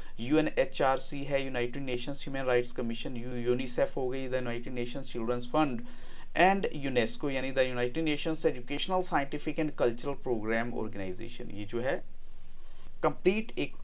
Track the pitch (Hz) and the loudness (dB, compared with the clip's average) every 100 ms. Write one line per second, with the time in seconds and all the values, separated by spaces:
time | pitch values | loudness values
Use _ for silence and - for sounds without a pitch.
0 | - - 120 156 156 - 131 - 139 135 | -4 -4 2 2 4 2 0 2 2 2
1 | - 143 139 139 135 123 120 139 131 123 | 0 -2 0 0 0 -2 -2 -2 -2 -2
2 | - 139 - 135 131 123 123 - 117 113 | -2 -4 -2 -2 2 2 2 0 -2 -2
3 | 139 120 123 123 123 123 123 - 139 139 | -2 -4 -2 -2 0 0 0 0 0 0
4 | 127 135 127 127 123 117 123 127 120 139 | -2 -2 -2 -2 -2 -4 -4 -2 -2 -2
5 | 127 123 113 120 120 151 151 117 - - | -2 -2 0 -2 0 2 2 0 -4 -4
6 | - - - 156 180 196 - 147 135 123 | -4 -4 -2 4 6 6 0 -2 0 2
7 | 110 - 147 131 135 131 127 120 123 160 | 2 0 -2 0 0 2 2 2 0 2
8 | 160 147 160 156 156 131 - 143 - 185 | 0 2 0 2 2 0 -2 -2 2 2
9 | 185 151 139 147 156 147 151 - 123 117 | 2 2 2 -2 -2 0 0 2 2 2
10 | 143 139 139 113 110 113 120 110 107 104 | -2 -2 0 0 2 0 0 -2 -2 -2
11 | 95 90 98 - 113 98 107 117 127 - | -2 -2 -4 -4 -4 -4 -2 -2 0 0
12 | - - - - - - - - - - | -2 -4 -4 -4 -4 -4 -4 -4 -4 0
13 | 156 143 185 208 220 - 143 - | 0 2 2 2 0 -2 -2 -2